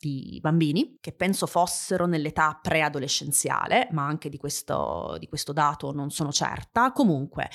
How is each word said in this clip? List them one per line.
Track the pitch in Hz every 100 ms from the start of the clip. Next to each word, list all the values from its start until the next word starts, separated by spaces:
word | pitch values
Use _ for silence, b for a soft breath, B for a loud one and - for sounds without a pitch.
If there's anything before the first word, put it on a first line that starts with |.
di | 156 135 - -
bambini, | 156 165 156 170 - -
che | -
penso | - 185 196 165
fossero | 175 175 - - 180 175
nell'età | 160 147 - 156 151
preadolescenziale, | - 160 151 147 135 - 143 - 139 135 - 233 -
ma | 156 143
anche | 151 147
di | -
questo, | 143 - - 69 64 82 - 82
di | -
questo | 147 -
dato | 147 147 143 139
non | 143 143
sono | - 147
certa. | - 151 123 - 226 254
Comunque, | 254 226 131 147 - -